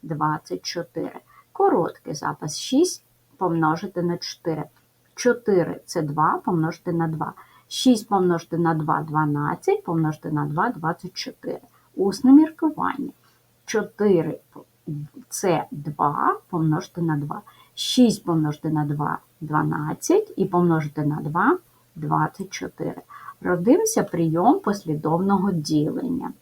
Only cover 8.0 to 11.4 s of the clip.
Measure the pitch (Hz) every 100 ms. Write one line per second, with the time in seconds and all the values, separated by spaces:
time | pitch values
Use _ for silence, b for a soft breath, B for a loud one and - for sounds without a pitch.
8 | - 196 180 165 - 165 170 160 156 156
9 | 156 151 151 147 147 175 - 427 294 165
10 | 156 151 165 151 147 147 226 247 165 170
11 | 180 - - -